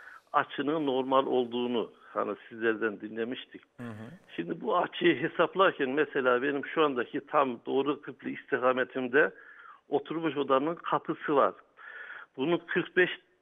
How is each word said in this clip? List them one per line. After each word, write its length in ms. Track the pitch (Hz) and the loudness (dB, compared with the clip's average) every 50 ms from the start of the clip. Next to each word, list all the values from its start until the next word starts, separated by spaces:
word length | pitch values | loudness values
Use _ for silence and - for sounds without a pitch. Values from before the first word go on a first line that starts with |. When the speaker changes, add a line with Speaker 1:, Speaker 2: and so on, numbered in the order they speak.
| - - - - _ _ | -20 -20 -20 -20 _ _
Speaker 1:
açının 540 | - 143 135 - - - 135 143 160 165 147 | 0 0 0 -2 -4 -4 -2 -2 0 0 0
normal 400 | 139 127 131 127 135 135 135 135 | 0 0 0 2 4 4 4 4
olduğunu 640 | 127 131 127 123 117 120 123 123 120 123 113 92 - - - - - | 4 2 2 2 0 -2 -2 -2 0 0 -2 -2 -4 -8 -20 -18 -10
hani 240 | - 104 107 107 101 - - - | -4 -4 -4 -4 -4 -8 -10 -16
sizlerden 520 | 120 113 113 117 110 104 113 110 101 90 | -8 -2 0 0 0 0 0 -4 -4 -4
dinlemiştik. 640 | 110 107 110 113 113 120 127 - - _ - 95 _ _ _ | -10 -8 -6 -6 -6 -6 -6 -10 -12 _ -18 -20 _ _ _
Speaker 2:
Hı 60 | - | -14
hı. 280 | 120 117 107 107 110 120 165 190 _ - - | -14 -12 -12 -14 -14 -16 -18 -20 _ -14 -10
Speaker 1:
Şimdi 240 | - 170 175 175 165 | -8 -6 -6 -6 -6
bu 160 | - - 175 180 | -2 0 0 0
açıyı 440 | 156 - - - 180 175 147 120 | 0 -2 -2 2 2 2 2 2
hesaplarken 680 | 156 151 - - 165 - - 185 196 170 - - 139 127 | 0 -2 0 0 0 2 4 4 4 4 4 2 -2 0
mesela 520 | 131 156 147 - - 156 127 127 123 123 | 2 0 0 0 0 0 2 4 4 4
benim 240 | 131 147 139 139 127 | 2 0 -2 -2 -4
şu 180 | - - 165 156 | -4 0 2 2
andaki 360 | 147 131 120 110 - - 139 - | 2 2 0 -4 -4 -4 -8 -4
tam 320 | - - 151 139 131 120 113 - | 0 2 2 2 2 0 -6 -4
doğru 360 | 131 131 131 135 143 143 - | -2 0 0 2 0 -2 -4
kıble 280 | - 143 123 - - 131 | -6 -14 -14 -10 -10 -10
istikametimde 1000 | 139 - - - 139 120 123 131 123 131 123 120 - 135 127 120 123 147 170 - - - - - - - - - - - _ - | -10 -10 -6 -4 -2 2 2 2 2 2 0 -2 -2 -4 -2 2 4 4 4 4 0 -8 -20 -20 -20 -20 -20 -20 -20 -20 _ -2
oturmuş 480 | 147 135 - - 156 165 165 156 131 | -2 -2 0 -2 -6 -2 -2 -2 -2
odanın 380 | 143 139 127 135 131 143 160 170 | 0 0 2 2 2 2 0 -4
kapısı 640 | - - - 156 143 - - 151 - - - 147 | -6 -4 -2 -2 -2 -2 -2 -8 -6 -2 0 4
var. 180 | 139 110 95 - - - _ _ - - - - - - - - - - _ - | 4 4 4 2 -4 -16 _ _ -20 -20 -18 -16 -16 -16 -16 -16 -18 -18 _ -6
Bunun 220 | 127 131 165 175 160 - | -4 0 0 0 0 -2
kırk 300 | - - 180 156 - - | -2 -2 -2 -2 0 2
beş 140 | 180 175 151 - - _ _ _ _ | 2 2 2 0 -8 _ _ _ _